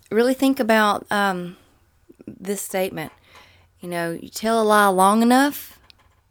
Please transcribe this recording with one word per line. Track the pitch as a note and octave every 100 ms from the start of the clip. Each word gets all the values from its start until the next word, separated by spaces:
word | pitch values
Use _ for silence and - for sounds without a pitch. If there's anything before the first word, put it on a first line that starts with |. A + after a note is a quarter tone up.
| -
really | G#3 A#3+
think | C4 C4+ C4+
about, | A3+ A3 G#3 G3+ -
um, | G#3 G3+ F#3 F3 F#3 _ _ _ _ _ - -
this | - F#3 G3
statement. | - G3 F#3 E3 D3+ - _ - - _ _ _
You | F3+
know, | F3 E3+ E3+
you | -
tell | - A3 A3+
a |
lie | G#3+ G#3 G3+
long | F#3 F#3+ A3
enough, | A#3 B3+ C#4+ C#4+ - - _ _ _ _ _